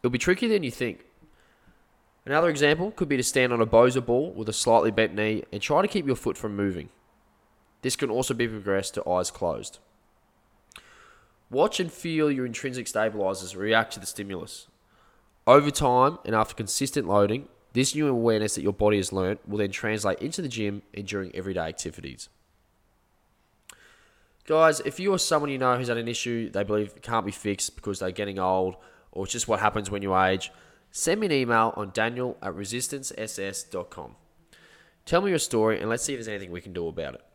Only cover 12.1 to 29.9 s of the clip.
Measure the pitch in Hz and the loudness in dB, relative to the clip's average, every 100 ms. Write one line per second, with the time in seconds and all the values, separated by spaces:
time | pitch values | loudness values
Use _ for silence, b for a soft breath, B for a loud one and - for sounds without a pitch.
12.1 | 160 151 135 127 113 135 127 113 110 110 | 0 0 0 -4 -6 -8 -8 -4 0 0
13.1 | 104 95 95 92 92 104 113 113 - 92 | 0 -2 -2 -8 -6 2 2 2 -6 -12
14.1 | - 98 92 - - - _ b b b | -10 -8 -8 -10 -16 -20 _ b b b
15.1 | b b _ - 139 147 139 139 123 135 | b b _ 8 8 8 0 4 6 4
16.1 | 165 - 110 110 - 104 - 135 147 90 | 2 -2 2 2 -2 -6 -4 -2 -2 2
17.1 | 104 101 120 143 _ _ 123 131 147 151 | 4 4 2 -6 _ _ 0 0 2 0
18.1 | 120 117 110 107 - 80 101 104 104 92 | 2 2 2 0 0 -2 2 2 4 0
19.1 | 95 92 104 - 104 101 95 110 107 104 | -2 -2 -2 -4 -2 -2 -2 -4 -2 -2
20.1 | 92 143 170 156 113 104 101 _ - 98 | -2 -4 -6 -6 -4 -4 -4 _ -14 -8
21.1 | 101 95 - 95 90 80 82 87 - 78 | -6 -6 -8 -6 -4 -6 -6 -10 -10 -14
22.1 | 62 - _ _ _ _ _ _ _ _ | -14 -18 _ _ _ _ _ _ _ _
23.1 | _ _ _ _ _ - b b b b | _ _ _ _ _ -20 b b b b
24.1 | b b b - 156 160 156 - - 190 | b b b 0 6 6 4 -4 -2 0
25.1 | 185 - 156 147 135 127 123 123 117 117 | 0 2 0 0 0 2 2 0 -2 -2
26.1 | 117 123 117 110 98 101 107 104 - - | -4 -4 -4 -2 -4 0 0 -2 -8 -2
27.1 | 117 98 - 104 101 - - - 95 92 | -2 -2 -6 -4 -4 -6 -6 -8 -4 -4
28.1 | 92 101 98 92 92 92 92 b b b | -4 -6 0 2 2 0 -4 b b b
29.1 | - 95 120 - 104 107 107 95 | -8 -6 -6 -2 2 2 0 -4